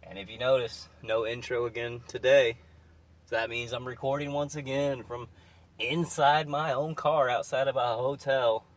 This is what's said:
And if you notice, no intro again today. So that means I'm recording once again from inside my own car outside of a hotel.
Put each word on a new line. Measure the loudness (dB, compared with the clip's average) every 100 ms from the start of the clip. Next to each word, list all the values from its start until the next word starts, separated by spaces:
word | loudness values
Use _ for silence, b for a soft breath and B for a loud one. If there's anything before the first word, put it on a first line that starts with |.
And | -16 -14
if | -14
you | -4
notice, | 2 2 0 -8 -18 -18
no | -2 0
intro | 0 -4 -4 -2
again | -2 -4 -6 -8 -10
today. | -2 6 6 6 0 b b b b _ -20
So | -4
that | -2 -2
means | -6 -6
I'm | -6 -8
recording | -6 -4 -2 -2
once | -4 -4
again | -6 -4 -2 0 -2
from | -8 -10 -12 b b b b -8
inside | -4 -2 -2 4 4 4 2
my | -2 0
own | -2 -2
car | 0 2 4 4
outside | 2 0 0 0
of |
a | 2 0
hotel. | 0 -2 -2 0 2 2 0 -4